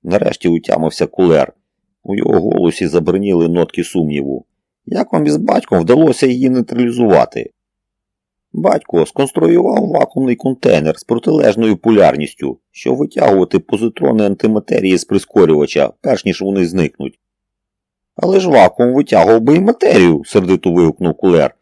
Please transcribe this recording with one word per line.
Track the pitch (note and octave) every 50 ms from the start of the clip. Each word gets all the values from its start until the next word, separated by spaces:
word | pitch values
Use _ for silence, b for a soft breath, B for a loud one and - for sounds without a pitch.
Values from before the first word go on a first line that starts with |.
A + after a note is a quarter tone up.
нарешті | _ E2+ F2+ G#2 - A1+ - - - F2
утямився | E2+ E2 - - - - D#2 D#2+ - - -
Кулер. | - - - F#2 F2 D#2+ D2 C2+ - _ _ _ _ _ _ _ _ _ _
У | _ - G2
його | - - - - F2+
голосі | E2+ G#2+ - - F2 E2+ - - F#2+
забриніли | D#2+ D2 F2+ D#2+ E2 F2 G2 G2+ G2+ F#2 E2+ E2 E2+
нотки | E2+ F2 E2 - - - F2
сумніву. | - - F2+ E2 D2+ D2 C#2+ C#2 C#2 C2+ A#1+ - _ _ _ _ _ _ _ _
«Як | - - - - _
вам | - E3+ D3+
із | D3+ D3
батьком | D3+ - - - - - - - F2+
вдалося | - - B2 D3 E3 D3+ B2 - -
її | C3 B2 B2+ C3 C3
нейтралізувати?» | B2+ B2+ A#2 - B2 A#2+ B2 A#2+ A#2 B2 A#2+ G#2+ F2+ C#2+ B1 - - A#1+ - - _ _ _ _ _ _ _ _ _ _ _ _ _ _ _ _ _ _ _ _
Батько | - - D#3+ F#3+ - - - - - E2 D#3
сконструював | - _ - C#3 C3+ - - D#3+ E3 E3+ F3 - - - - G3+ F3+
вакуумний | D#3+ D3+ C#3 - - - C3+ B2+ A#2+
контейнер | A#2 - C3 C3 _ - - - D2+ D2+ D#2 - -
з | -
протилежною | - A#2 A#2 - - D#3 D3+ C#3+ A2+ G2 A2 A2+ A2 G2+
полярністю, | E2+ - A2+ A2+ G2+ F#2 D2+ C2 D2 D2+ - - _ D2 C2+ - _ _ _
щоб | _ - - C3 B2+
витягувати | C3 D3 - - - D3+ B2 - - - E3+ - -
позитрони | E3 - - G2+ A2+ A2+ A2 - - C#3 A#2 A2 G#2
антиматерії | G2+ G2+ - - A2+ A2 G#2 - - - - F#2+ F#2+ F#2 E2+
з | -
прискорювача, | _ G2 G2 - _ - G#2+ F#2 D#2+ D#2 D2+ D2 C#2 - D2+ C#2 A#1+ _ _
перш | - C3 B2 G2 -
ніж | G2+ F2+ -
вони | F#2+ G2 G2 G2 F2+
зникнуть. | E2+ F2 F#2+ D#2+ D2 _ _ C#2 C2 _ _ _ _ _ _ _ _ _ _ _ _ _ _ _ _ _ _ _ _ _ -
«Але | - F3+ F#3+ G3
ж | F#3 F3+
вакуум | D3 A#2+ F#2+ F#2 - - B2 A#2+ B2+
витягував | C#3 C#3+ - - F#2 E2 G2+ A2+ A#2
би | A2+ C3 D3+
і | E3+
матерію», | F#3+ G#3+ C4+ - G4 - - A2 F2+ F2 D#2+ C#2+ -
сердито | - - G#2 F#2 F2 F#2+ F2+ - F#2
вигукнув | E2+ F2 E2+ D#2+ D2+ _ F2+ E2+ D#2
Кулер. | - - F#2+ F2 D#2+ C#2+ C2 _ _